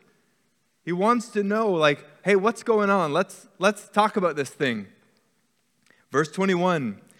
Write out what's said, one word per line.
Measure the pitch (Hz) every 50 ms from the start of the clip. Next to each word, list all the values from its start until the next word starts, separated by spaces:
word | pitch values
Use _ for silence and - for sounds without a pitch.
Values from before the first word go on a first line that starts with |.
| _ _ _ _ _ _ _ _ _ _ _ _ _ _ _ _ _
He | 160
wants | 175 180 202 226 247 233 - -
to | - 208
know, | 202 196 208 220 226 208
like, | 180 160 151 147 143 - - - - _ -
"Hey, | 185 202
what's | 190 190 233 233 - -
going | 233 220 214 202 196
on? | 202 190 165 147 143
Let's, | 175 190 - - - - _ _ -
let's | 185 214 208 - -
talk | - - 208 214 208 -
about | 208 180 165 147
this | 147 135 -
thing." | - - 143 127 117 107 98 98 _ _ _ _ _ _ _ _ _ _ _ _ _ _ _ _ _ _ _ _ _ _ _ _
Verse | 131 143 160 156
twenty-one, | - 190 190 190 185 175 180 185 175 151 127 107 98 - - _ _